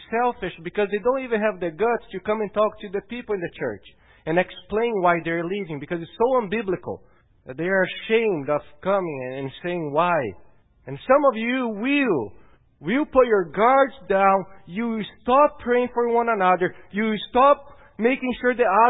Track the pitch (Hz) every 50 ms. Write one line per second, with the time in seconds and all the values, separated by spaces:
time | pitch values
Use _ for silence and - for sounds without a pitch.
0 | - - 220 226 247 247 240 - 202 175 - - 165 175 - - 208 196 196 208
1 | 190 240 254 269 262 247 233 208 208 220 202 185 180 170 156 151 208 233 240 220
2 | - - - 190 - - 214 220 214 196 - 202 214 214 208 - - 202 180 202
3 | 185 - 233 240 240 - 214 190 170 156 - - 160 127 104 98 - - - _
4 | _ _ _ _ _ 160 160 175 185 180 - - - - 202 214 233 240 226 202
5 | 175 175 170 170 156 165 165 170 170 170 190 208 196 160 160 143 139 - 175 170
6 | 165 - - - 226 254 269 254 226 185 185 226 233 190 180 - - 127 98 -
7 | - _ _ _ _ _ _ _ _ - 131 131 160 180 196 190 185 170 - -
8 | - - 220 226 233 220 190 156 139 139 147 147 - - - - - 180 202 202
9 | 185 170 151 135 127 127 131 135 139 135 127 - - 175 175 175 160 147 139 147
10 | 170 180 175 160 135 107 92 - - - _ _ _ _ _ _ _ - 139 139
11 | - - 254 294 294 277 226 220 220 240 247 262 254 233 220 196 220 262 285 285
12 | 277 247 185 139 110 101 - - - - _ _ _ _ _ _ - 151 214 277
13 | 311 311 - 262 254 247 220 202 180 160 139 180 214 240 262 269 269 269 - -
14 | - - 202 190 196 196 196 196 180 - - - - - 170 196 233 233 226 220
15 | 202 - - - _ - 247 269 294 285 294 - - 240 240 247 247 247 - 240
16 | 240 240 233 233 233 233 226 208 190 180 185 175 180 170 - - - - - 202
17 | 220 220 214 202 - - - 247 262 277 285 277 - - - - - - _ -
18 | 208 240 269 254 - 254 240 - - 247 247 214 240 202 185 202 233 240